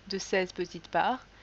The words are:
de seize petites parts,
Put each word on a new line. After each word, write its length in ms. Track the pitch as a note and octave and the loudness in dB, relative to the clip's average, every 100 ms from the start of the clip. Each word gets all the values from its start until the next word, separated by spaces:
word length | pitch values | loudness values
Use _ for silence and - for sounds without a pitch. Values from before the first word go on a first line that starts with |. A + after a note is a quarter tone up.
| - | -8
de 100 | G3 | -6
seize 340 | - G3 F#3 | 0 0 0
petites 360 | - F3 E3+ - | -2 -6 -8 -2
parts, 380 | F3 F#3 B3+ - - | 2 2 0 -6 -20